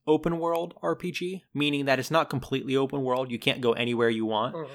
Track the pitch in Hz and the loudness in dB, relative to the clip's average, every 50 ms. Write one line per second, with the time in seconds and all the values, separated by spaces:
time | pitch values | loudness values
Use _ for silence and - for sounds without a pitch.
0 | - - 156 151 156 170 170 165 165 170 170 165 170 175 - - - 170 160 - | 2 2 4 4 4 0 -2 0 0 0 0 0 -2 -4 -8 -6 -4 -4 -2 -2
1 | - 180 175 - 175 180 190 185 _ _ - 135 147 147 147 143 139 139 135 127 | -4 -6 -6 -4 -6 -6 -8 -10 _ _ -4 0 0 0 0 0 2 2 2 2
2 | 127 - 151 165 151 - - 131 - - 139 131 - 139 131 135 135 131 - 143 | 2 2 2 0 2 2 -2 -4 -4 -2 -4 -4 -2 0 0 2 0 0 -2 -2
3 | 131 127 123 127 131 127 120 110 - 139 127 - 123 117 113 - 120 120 120 117 | 0 0 0 0 -2 -4 -4 -2 0 0 0 2 2 2 2 2 2 0 2 2
4 | 117 117 117 110 110 110 110 107 110 131 - 165 156 135 139 | 2 2 2 2 0 0 0 0 -2 -2 -4 -8 -12 -12 -14